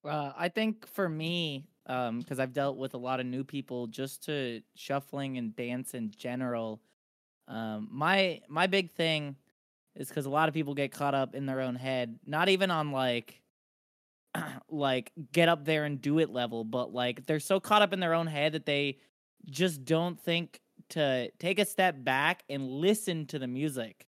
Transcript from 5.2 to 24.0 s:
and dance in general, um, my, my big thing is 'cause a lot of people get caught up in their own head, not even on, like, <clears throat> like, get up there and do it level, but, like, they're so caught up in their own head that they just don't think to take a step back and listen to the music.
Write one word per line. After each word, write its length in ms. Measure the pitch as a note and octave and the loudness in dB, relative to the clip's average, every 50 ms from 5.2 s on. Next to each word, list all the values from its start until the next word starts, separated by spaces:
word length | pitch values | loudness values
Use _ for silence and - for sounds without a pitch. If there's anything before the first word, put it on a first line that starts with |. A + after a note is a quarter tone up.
| C#3 C3+ C3 | -6 -4 -4
and 180 | B2+ A#2+ A2+ A2 | -4 -4 -6 -4
dance 380 | - B2 A#2+ B2 B2+ B2+ - - | -6 -6 -4 -4 -6 -6 -8 -8
in 180 | B2+ A2+ G#2+ | -6 -6 -6
general, 720 | G#2 _ - B2 B2 B2+ C3 B2 B2 A#2 A2+ A2+ A2 G#2+ _ _ _ _ _ _ _ _ _ _ _ _ _ | -8 _ -6 -6 -4 -2 -2 -2 -2 -2 -4 -4 -6 -10 _ _ _ _ _ _ _ _ _ _ _ _ _
um, 400 | - - A2+ A2+ A2 G#2+ G#2+ G#2+ - | -10 -8 -6 -6 -4 -4 -6 -8 -8
my, 500 | - C3+ D3 E3+ F#3+ G3 F#3+ F#3 D#3+ - - | -6 -2 2 4 4 4 4 2 0 -4 -10
my 200 | - C#3+ D#3+ F3+ | -6 0 2 2
big 240 | F#3+ F#3 G3 F#3 E3 | 4 4 2 0 0
thing 460 | - - E3+ E3 D#3+ D3+ D3 C#3+ C#3 _ _ _ _ _ _ _ _ _ _ _ _ | -2 0 0 2 2 0 -2 -6 -10 _ _ _ _ _ _ _ _ _ _ _ _
is 160 | - C3+ - | -10 -10 -6
'cause 140 | - D3+ C3+ | -4 -4 -4
a 40 | C3+ | 0
lot 180 | C#3 D3+ D#3+ D#3 | 4 4 4 4
of 40 | C#3+ | 2
people 220 | D#3+ D3+ C#3 C#3+ | 0 -2 -2 0
get 160 | C#3 C#3+ C3+ | -2 -2 -2
caught 240 | - - C#3+ C#3+ C3+ | -2 -2 0 0 2
up 200 | C#3 C3+ C3 - | 2 0 0 -2
in 100 | C3+ C#3 | -6 -4
their 160 | C3+ C3 C3 | -2 -2 -2
own 140 | C3 B2+ B2 | -2 -2 -4
head, 440 | B2+ B2+ C3 C3 B2+ B2 A#2 A2+ - - | -4 -4 -2 0 0 -2 -4 -6 -12 -10
not 240 | - D3 D#3 F3 G3 | -4 0 2 4 4
even 220 | F#3+ F#3 G3 F#3 | 6 4 4 2
on, 200 | F3 D#3+ D3+ D3 | 2 2 0 0
like, 500 | C#3 C3 C3 B2+ A#2+ A#2+ A2+ - - - _ _ _ _ _ _ _ _ _ _ _ _ _ _ _ _ _ _ _ | 0 0 2 2 2 0 -2 -6 -20 -20 _ _ _ _ _ _ _ _ _ _ _ _ _ _ _ _ _ _ _
<clears throat> 360 | E3 D#3+ D3+ C3+ C3 - _ | -8 -6 -6 -10 -12 -12 _
like, 420 | D#3+ D3 C#3+ C3+ C3 B2+ A#2 - _ E3 D3+ - | -4 0 2 4 2 2 0 -4 _ -14 -14 -2
get 180 | - E3 E3+ E3 | 4 6 6 6
up 160 | E3+ D#3 D3 | 6 4 2
there 200 | D3+ D#3 D3 D3+ | 0 2 2 2
and 160 | D3 C#3+ C3+ | 0 -2 -2
do 180 | A2+ C#3+ D3 D#3+ | 0 2 4 4
it 100 | D#3+ - | 4 2
level, 340 | G#2+ B2 B2 A2+ A2+ A#2 A2+ | 2 -2 -2 -2 -2 -4 -4
but, 300 | A2 A2+ B2 B2 - G#2 | -2 -2 -2 -4 -2 -2
like, 320 | B2 B2 B2 A#2+ C#3 C3 | 0 0 0 0 -2 -2
they're 140 | - D#3 D#3 | -2 -2 -2
so 200 | - - F#3+ G3 | 2 2 0 0
caught 220 | - - G#3+ G#3 | 4 6 6 6
up 120 | G#3 F#3+ G3 | 6 6 4
in 60 | F#3 | 0
their 140 | F3+ E3 E3 | 2 2 4
own 140 | E3 E3 | 2 2
head 260 | E3 D3+ C#3+ D3 D#3+ D#3 | 0 0 2 2 2 2
that 120 | D#3 - | 0 0
they 340 | - C#3+ C#3+ C#3+ C#3 C3+ _ _ _ _ _ _ _ _ _ - | 0 0 2 2 0 -2 _ _ _ _ _ _ _ _ _ -18
just 400 | - C3+ C3 F3+ F#3 D#3+ C#3 C3 | -12 -2 0 0 0 0 -2 0
don't 340 | B2 D#3+ D#3+ E3+ F3 E3+ - | 0 2 2 2 0 -4 -6
think 420 | - - E3 E3+ E3+ - - - _ _ _ - - _ | -2 0 0 0 0 -4 -12 -20 _ _ _ -20 -20 _
to 420 | - E3 D3+ C#3 C3 B2+ A#2+ - _ _ | -2 0 2 2 2 0 0 -4 _ _
take 200 | - E3+ F#3+ F#3+ | -2 0 2 2
a 60 | G#3 | 2
step 380 | G3 - - F#3 F#3 E3 C#3 B2+ | 0 2 2 2 2 2 0 0
back 400 | C3+ C3 C3+ C#3+ D#3+ F3+ - - - | 0 2 4 4 4 2 0 -4 -8
and 200 | C#3+ C#3 C3+ B2+ | -6 -4 -4 -4
listen 560 | C3 C#3 D#3+ F#3+ G#3+ G#3 - - E3+ D#3+ D3+ | -2 2 4 4 4 2 0 -4 -4 -4 -4
to 120 | - - D3 | -6 -6 -6
the 80 | C3 | -4
music. 600 | B2 B2 C3 D3 D#3 C3+ B2+ A2+ A2 F#2 _ | -4 -2 -2 -2 -2 -2 -4 -6 -8 -10 _